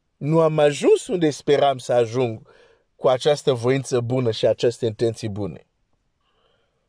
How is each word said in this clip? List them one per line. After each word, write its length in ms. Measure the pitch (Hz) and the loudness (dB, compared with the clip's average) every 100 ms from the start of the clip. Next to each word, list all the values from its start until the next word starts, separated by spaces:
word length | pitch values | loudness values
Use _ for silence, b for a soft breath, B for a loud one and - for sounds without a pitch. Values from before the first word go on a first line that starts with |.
| _ _ | _ _
nu 240 | 143 160 | -2 2
am 180 | 160 156 | 2 4
ajuns 480 | 147 139 285 427 - | 2 2 2 2 0
unde 220 | 190 156 | -2 -2
speram 480 | - - 139 143 135 | -2 0 2 2 0
să 160 | - | 0
ajung 600 | 120 113 123 123 113 b b b b b _ | 0 0 -2 -4 -6 b b b b b _
cu 120 | 143 | 0
această 460 | 127 156 147 - | 0 2 0 0
voință 460 | 123 123 135 131 123 | -2 0 -2 0 -4
bună 320 | 117 131 120 | -2 -2 -2
și 160 | 107 117 | 0 0
aceste 380 | 107 123 - 113 | 2 0 -2 -6
intenții 440 | 104 113 110 113 | -2 -4 -2 -8
bune. 380 | 101 98 69 _ _ _ _ _ _ _ _ _ _ _ _ | -8 -10 -12 _ _ _ _ _ _ _ _ _ _ _ _